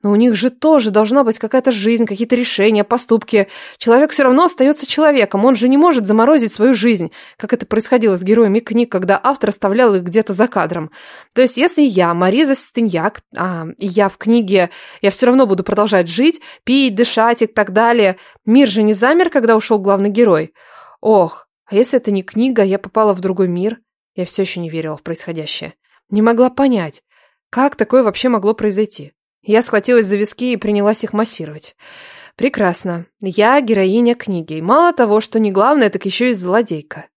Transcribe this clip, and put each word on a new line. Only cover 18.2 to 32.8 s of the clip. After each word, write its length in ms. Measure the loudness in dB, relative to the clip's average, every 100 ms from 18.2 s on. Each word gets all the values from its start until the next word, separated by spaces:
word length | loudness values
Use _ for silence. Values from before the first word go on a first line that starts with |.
| -16 _ 2
Мир 220 | 4 4
же 160 | 2
не 100 | 0
замер, 360 | 2 2 2 2
когда 260 | 0 2 0
ушел 240 | 2 -2
главный 300 | 0 0 0
герой. 440 | 2 2 2 -2 _ _ -20 -20 _
Ох, 460 | 0 2 2 -4 _ _ _
а 100 | 0
если 220 | 2 0
это 140 | 0
не 120 | -4
книга, 400 | -4 -4 -2 0
я 140 | 0 -2
попала 360 | -4 -2 0
в 80 | 0
другой 260 | -4 -2 -2
мир? 320 | -2 -4 -6 _ _ _ -10
Я 100 | -8
все 180 | -6
еще 160 | -6 -6
не 100 | -8
верила 280 | -8 -8 -10
в 60 |
происходящее. 680 | -10 -12 -10 -10 -10 -10 -12 _ _ _ _
Не 120 | 0
могла 280 | 2 2 0
понять, 540 | 2 0 0 -4 -12 _ _ _ _ _
как 260 | -2 -2 -2
такое 280 | 0 2
вообще 260 | 2 -2 -2
могло 240 | 0 -2
произойти. 600 | -2 -2 -2 -4 -6 -20 _ _ _
Я 220 | 0 0
схватилась 420 | 2 -2 2 2 2
за 100 | -2
виски 380 | -2 -4 -4
и 40 | -4
принялась 460 | -2 0 0 -2
их 100 | -4
массировать. 640 | -4 -4 -6 -12 -14 -20 _ -20 -20 -20 -20 -20 -4
Прекрасно. 680 | -4 0 -2 -2